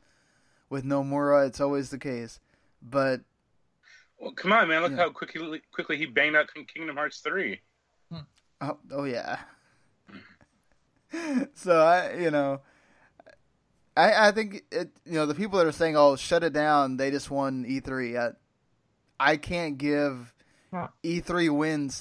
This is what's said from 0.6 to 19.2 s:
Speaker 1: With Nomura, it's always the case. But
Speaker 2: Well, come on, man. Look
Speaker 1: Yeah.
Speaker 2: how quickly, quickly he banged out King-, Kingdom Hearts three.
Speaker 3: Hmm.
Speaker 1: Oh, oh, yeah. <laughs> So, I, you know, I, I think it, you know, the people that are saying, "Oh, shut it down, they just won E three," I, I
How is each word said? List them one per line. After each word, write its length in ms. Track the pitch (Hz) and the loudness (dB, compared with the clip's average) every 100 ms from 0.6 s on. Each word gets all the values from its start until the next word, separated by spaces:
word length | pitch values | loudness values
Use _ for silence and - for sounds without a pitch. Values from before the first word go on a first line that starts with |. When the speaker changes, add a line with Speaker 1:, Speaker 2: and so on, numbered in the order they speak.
| - | -10
Speaker 1:
With 140 | 139 | -8
Nomura, 640 | 131 139 139 143 143 143 135 | -4 -2 -2 0 4 4 4
it's 140 | 131 | 0
always 300 | 143 143 131 | -2 -2 -6
the 60 | 131 | -10
case. 400 | 143 120 113 - _ _ _ _ | -8 -8 -10 -16 _ _ _ _
But 400 | 120 135 135 127 - _ _ _ _ _ _ - _ - | -6 -2 0 -2 -8 _ _ _ _ _ _ -20 _ -16
Speaker 2:
Well, 140 | - | -14
come 180 | - 180 | -6 0
on, 160 | 226 170 | 2 2
man. 140 | 160 | 2
Look 100 | 175 | 0
Speaker 1:
Yeah. 60 | 135 | 0
Speaker 2:
how 120 | 165 | -2
quickly, 500 | - - 165 160 156 _ | -2 -12 -10 -10 -12 _
quickly 260 | - - 147 | -10 -6 -6
he 100 | 156 | -4
banged 280 | 131 151 151 | 0 2 2
out 160 | - | 0
King-, 120 | 151 135 | -6 -18
Kingdom 320 | 156 160 143 | -14 -10 -6
Hearts 220 | 147 - | -8 -6
three. 420 | 151 185 131 95 _ _ _ _ - | -6 -6 -6 -8 _ _ _ _ -18
Speaker 3:
Hmm. 80 | 165 147 _ _ - | -18 -18 _ _ -12
Speaker 1:
Oh, 200 | 139 - - | -10 -10 -10
oh, 120 | 139 | -8
yeah. 360 | 139 120 64 120 - - _ _ _ _ _ | -6 -6 -6 -10 -12 -20 _ _ _ _ _
<laughs> 100 | - - _ _ _ _ _ _ _ _ 330 320 262 277 | -20 -20 _ _ _ _ _ _ _ _ -10 -4 -4 -4
So, 260 | - 185 165 | -4 2 6
I, 360 | 160 180 147 160 | 6 4 2 -4
you 160 | 165 | -2
know, 300 | 147 139 139 _ _ _ _ _ _ - _ _ _ _ _ _ 151 | 0 0 -4 _ _ _ _ _ _ -20 _ _ _ _ _ _ 4
I, 340 | 175 202 208 | 6 6 6
I 20 | |
think 320 | 202 208 202 - | 4 -4 -8 -8
it, 180 | 165 175 _ 156 | -8 -8 _ -6
you 80 | |
know, 140 | 160 151 | -2 0
the 80 | 151 | -2
people 240 | 208 190 | 0 4
that 80 | 160 | 2
are 40 | |
saying, 240 | 147 165 151 | 4 2 8
"Oh, 200 | 143 131 | 6 6
shut 280 | - 170 | 0 0
it 100 | 165 | 2
down, 440 | 147 151 147 135 127 | 0 4 4 2 0
they 140 | 139 | -2
just 180 | 139 - | -2 -4
won 360 | 139 135 131 120 | -4 -4 -4 -6
E 140 | 135 | -6
three," 360 | 135 131 120 120 | -6 -6 -4 -4
I, 140 | 120 - _ _ _ _ _ _ _ | -4 -6 _ _ _ _ _ _ _
I 180 | - | 0